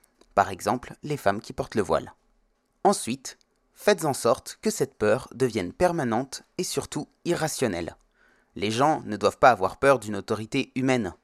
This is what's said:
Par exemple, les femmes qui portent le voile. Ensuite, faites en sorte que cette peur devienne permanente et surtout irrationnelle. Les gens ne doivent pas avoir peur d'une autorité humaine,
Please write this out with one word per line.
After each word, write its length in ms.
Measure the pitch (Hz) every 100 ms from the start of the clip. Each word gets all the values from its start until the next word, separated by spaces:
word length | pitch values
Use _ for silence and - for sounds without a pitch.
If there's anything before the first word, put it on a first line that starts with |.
| _ _ _
Par 160 | 98 95
exemple, 440 | 95 101 123 - -
les 140 | 147 147
femmes 240 | 98 101
qui 120 | -
portent 220 | - 135
le 80 | 117
voile. 320 | 87 78 - - _ _ _ _ _ _
Ensuite, 560 | 190 196 - 135 - - _ _ _
faites 300 | _ - 196
en 100 | 156
sorte 440 | 127 113 - - -
que 80 | 220
cette 240 | - 147
peur 340 | _ 107 123 -
devienne 380 | 117 131 107 87
permanente 720 | - 180 170 123 113 135 - - -
et 60 |
surtout 440 | 180 - - - - _
irrationnelle. 720 | 160 170 156 - 120 85 85 - _ _ _ _ _ -
Les 140 | 101
gens 320 | 113 143 135
ne 120 | 104 104
doivent 220 | 101 -
pas 120 | 139
avoir 280 | 110 95 -
peur 200 | 135 131
d'une 180 | 104 101
autorité 560 | - 107 110 139 -
humaine, 400 | - 131 127 95 -